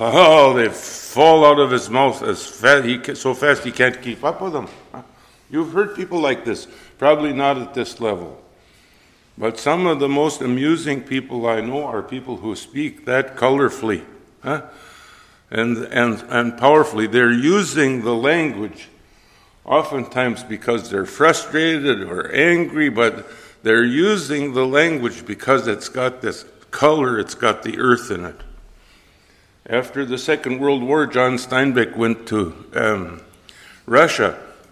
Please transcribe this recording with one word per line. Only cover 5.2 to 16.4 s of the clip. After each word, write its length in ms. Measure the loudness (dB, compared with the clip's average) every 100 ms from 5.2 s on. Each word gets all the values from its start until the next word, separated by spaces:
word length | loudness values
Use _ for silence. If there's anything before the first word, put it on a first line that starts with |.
| _ _ _
You've 220 | -6 -4
heard 240 | -2 -2 -4
people 240 | -6 -2
like 240 | -2 -2
this, 240 | -4 -8 -10 -20 -20 0
probably 340 | 2 4 0
not 260 | -2 -2 -2
at 160 | -6
this 280 | -8 -8 -6
level. 400 | -4 -4 -8 -16 _ _ _ _ _ _ _ _ _ -6
But 220 | -6 -4
some 260 | -2 0 0
of 140 | 0
the 100 | 0
most 320 | 0 0 -2
amusing 600 | -4 -2 0 -2 -2 -6
people 460 | -4 -8 -6 -6 -2
I 140 | -2
know 240 | -4 -6 -6
are 160 | -8
people 360 | -8 -12 -12 -10
who 180 | -8 -10
speak 500 | -10 -8 -8 -8 -4
that 300 | -2 -2 0
colorfully, 680 | 2 4 0 0 -4 -4 -6 -20 _ _
huh? 200 | -8 -8 -8 -20 -20 -20 -20 -20 _ _ _
And, 260 | -4 -2 -4
and, 460 | -4 0 0 -2 -4
and 280 | -2